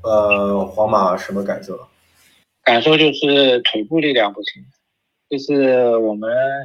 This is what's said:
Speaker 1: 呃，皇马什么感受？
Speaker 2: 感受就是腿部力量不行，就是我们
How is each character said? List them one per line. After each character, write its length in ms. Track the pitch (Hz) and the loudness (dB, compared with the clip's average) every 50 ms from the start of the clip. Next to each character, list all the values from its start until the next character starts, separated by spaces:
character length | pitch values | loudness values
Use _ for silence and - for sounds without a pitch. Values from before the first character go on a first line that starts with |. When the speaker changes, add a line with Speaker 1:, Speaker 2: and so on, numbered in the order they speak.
| - | -2
Speaker 1:
呃， 600 | 113 107 107 104 104 101 101 101 101 101 98 92 | 0 2 2 2 2 0 0 0 0 0 -2 -2
皇 240 | 95 - 107 107 107 | -4 -2 -2 0 2
马 260 | 110 101 95 90 90 | 2 2 2 2 0
什 160 | 92 - - 98 | -2 -6 -6 -6
么 100 | 101 98 | -6 -4
感 200 | 104 101 - - | -4 -6 -8 -8
受？ 240 | 98 90 85 - _ _ _ _ _ _ _ _ _ _ _ _ _ _ _ | -14 -14 -16 -16 _ _ _ _ _ _ _ _ _ _ _ _ _ _ _
Speaker 2:
感 200 | _ 127 120 117 | _ 2 2 4
受 160 | - 156 156 | 4 2 4
就 160 | 151 156 151 143 | 4 4 2 2
是 480 | - 151 143 143 139 139 131 123 123 | 0 0 2 2 4 4 4 2 2
腿 220 | 120 - - 110 104 | 0 -2 -4 -4 -6
部 160 | 104 156 165 | -2 -2 -2
力 100 | 147 147 | 0 0
量 220 | 135 120 107 101 101 | 0 0 0 -2 -4
不 80 | 110 101 | -8 -12
行， 220 | - - - - 131 _ _ _ _ _ _ _ _ _ _ _ _ | -12 -14 -14 -20 -20 _ _ _ _ _ _ _ _ _ _ _ _
就 80 | 143 | -8
是 580 | 135 135 - 143 139 135 131 127 123 123 120 117 | -8 -4 -2 0 2 2 4 4 4 2 2 2
我 160 | 113 113 110 107 | 2 0 -2 -4
们 160 | 107 107 113 120 127 131 135 135 139 | -4 -4 -4 -2 -2 -2 -2 -4 -6